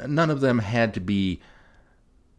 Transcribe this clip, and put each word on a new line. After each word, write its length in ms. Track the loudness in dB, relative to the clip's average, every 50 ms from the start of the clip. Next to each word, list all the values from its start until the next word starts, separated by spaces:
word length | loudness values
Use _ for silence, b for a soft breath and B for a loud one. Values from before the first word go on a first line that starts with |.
| -6
none 220 | -2 0 0 2 0
of 100 | 0 2
them 180 | 2 2 2 2
had 340 | 0 0 0 0 0 0 0
to 40 | -4
be, 400 | -4 -2 0 0 0 0 -2 b b b b b b b b b b b b b b _ _ _ _ _ _